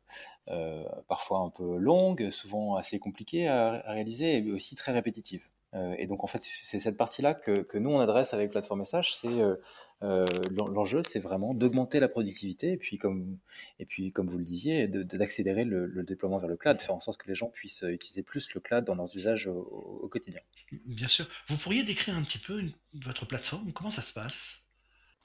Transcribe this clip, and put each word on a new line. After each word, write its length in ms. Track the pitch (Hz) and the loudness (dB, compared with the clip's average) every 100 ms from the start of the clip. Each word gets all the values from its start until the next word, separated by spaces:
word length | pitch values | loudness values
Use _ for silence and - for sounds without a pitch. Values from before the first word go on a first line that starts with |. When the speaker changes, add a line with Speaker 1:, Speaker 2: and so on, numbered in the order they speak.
| - - - - - | -16 -14 -14 -14 -6
Speaker 1:
euh, 360 | 87 80 78 78 - - | -4 -2 -4 -6 -6 -2
parfois 320 | 85 - 95 | -2 2 2
un 100 | 90 | 2
peu 260 | - 87 87 | -2 -2 4
longues, 540 | 110 180 185 180 101 | 6 8 8 4 0
souvent 460 | - 101 104 104 98 | -2 -4 -2 0 0
assez 220 | - 101 | 0 -4
compliquées 480 | 104 98 110 165 170 | -4 -8 -4 0 4
à, 400 | 127 113 113 110 | 6 4 2 -2
à 60 | |
réaliser 460 | 107 107 117 165 131 | -4 -2 0 4 4
et 120 | 107 | 2
aussi 240 | 98 - 143 | -2 -4 -4
très 160 | - | 0
répétitives. 540 | 123 113 107 - 92 - _ _ | 2 2 -2 -6 -10 -12 _ _
Euh, 200 | 98 90 90 | -4 -4 -2
et 80 | 90 | -4
donc 180 | 98 | -2
en 20 | 98 | -2
fait, 140 | - | -4
c'est 380 | - - - 104 | -4 -6 -4 -2
cette 180 | 107 104 | 0 0
partie-là 380 | 117 - 143 | 0 2 2
que, 260 | 156 - 101 | 2 2 2
que 160 | 95 104 | 2 0
nous 140 | 127 | 4
on 80 | 143 | 6
adresse 340 | 113 110 131 | 6 6 4
avec 180 | 107 104 | 2 2
Plateforme 320 | 104 - 101 | 0 -2 -4
S 120 | 98 | 0
H. 240 | 175 175 - | 0 0 0
C'est, 80 | 117 | 0
euh, 280 | 120 104 92 - - - - | 4 4 4 -4 -20 -20 -6
euh, 220 | 101 95 90 90 92 | 0 4 4 2 0
l'en-, 160 | 95 101 | 0 0
l'enjeu, 340 | 98 98 139 | 0 2 2
c'est 160 | 170 107 | 0 -2
vraiment 340 | 92 95 107 | -2 -2 0
d'augmenter 480 | 127 123 127 127 147 | 4 4 4 2 4
la 80 | 131 | 4
productivité 640 | 120 104 95 98 90 165 | 2 -2 -2 -6 -2 -2
et 40 | 185 | -2
puis 180 | - 107 | -4 -2
comme, 400 | 101 95 92 92 - - - - | 0 0 -4 -8 -12 -20 -18 -14
et 60 | |
puis 280 | - - 95 | -10 -6 -4
comme 160 | 95 90 | 0 -2
vous 100 | 90 | -2
le 60 | |
disiez, 420 | 85 87 139 160 104 | -4 -4 0 2 2
de, 160 | 98 | 0
de, 160 | 90 95 | -2 0
d'accélérer 460 | 101 - 95 95 | 0 2 2 2
le, 200 | 117 92 | 2 0
le 180 | 90 92 | 0 -2
déploiement 360 | 90 92 95 95 | -4 -2 0 0
vers 100 | 87 | 0
le 80 | 85 | 0
cloud, 200 | 151 113 | 2 2
Speaker 2:
Mhm. 40 | |
Speaker 1:
faire 140 | - | 0
en 60 | 90 | -4
sorte 200 | - 104 | -4 -8
que 80 | - | -6
les 60 | |
gens 140 | 95 117 | -4 -4
puissent, 340 | - 101 - | -6 -10 -4
euh, 60 | 90 | -4
utiliser 340 | 87 - 98 | -4 -6 -8
plus 320 | - 143 - | -6 -4 -4
le 60 | 90 | -6
cloud 240 | - 120 | 0 2
dans 100 | 104 | 2
leurs 200 | 90 90 | 0 -4
usages 340 | 98 101 110 98 | -2 0 2 0
au, 100 | 90 | -4
au, 460 | - 104 92 101 | -6 -10 -12 -10
au 40 | 104 | -6
quotidien. 320 | - - 87 - - - - 120 | -6 -8 -14 -18 -20 -18 -14 -10
Speaker 2:
Bien 220 | 113 127 | -4 2
sûr. 200 | - 160 - - | 2 2 -8 -4
Vous 100 | 147 | -2
pourriez 240 | 175 226 | 2 2
décrire 340 | 214 190 - 175 | 2 0 0 0
un 60 | |
petit 160 | 143 - | -2 -4
peu 200 | - 208 | -6 -4
une, 140 | 175 - _ | -6 -8 _
votre 320 | 151 127 123 110 | -12 -8 -8 -6
plateforme, 460 | 135 - 170 208 | -6 -6 -6 -6
comment 160 | - 202 | -6 -4
ça 120 | 208 | -4
se 120 | 110 | -4
passe ? 480 | 113 117 - - - _ _ _ _ _ _ | -6 -8 -8 -10 -14 _ _ _ _ _ _